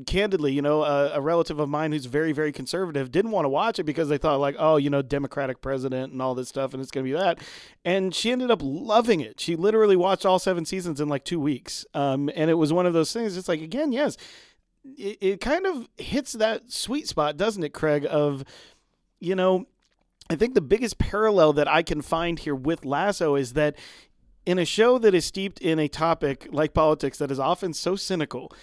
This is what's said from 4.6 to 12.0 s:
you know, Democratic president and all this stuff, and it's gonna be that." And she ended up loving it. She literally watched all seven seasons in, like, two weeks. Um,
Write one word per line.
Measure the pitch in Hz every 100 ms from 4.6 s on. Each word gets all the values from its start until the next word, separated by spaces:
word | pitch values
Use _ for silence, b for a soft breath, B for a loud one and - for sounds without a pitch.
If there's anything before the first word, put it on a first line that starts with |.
| 156 156
you | 143
know, | 143
Democratic | 131 139 139 - 135 127
president | 135 135 131 131 131
and | 127
all | 131
this | 127 123
stuff, | 139 135
and | 131
it's | 135
gonna | 139
be | 131
that." | 147 190 - B B B B
And | 175 190 190
she | 160 220
ended | 254 247
up | 214
loving | 139 151 226 214 233 180
it. | 110 -
She | - 165
literally | 190 220 208 190
watched | 185 190 196
all | 185
seven | 190 175 160
seasons | 185 175 143
in, | 147
like, | 139
two | - 170
weeks. | 143 123 - - -
Um, | 147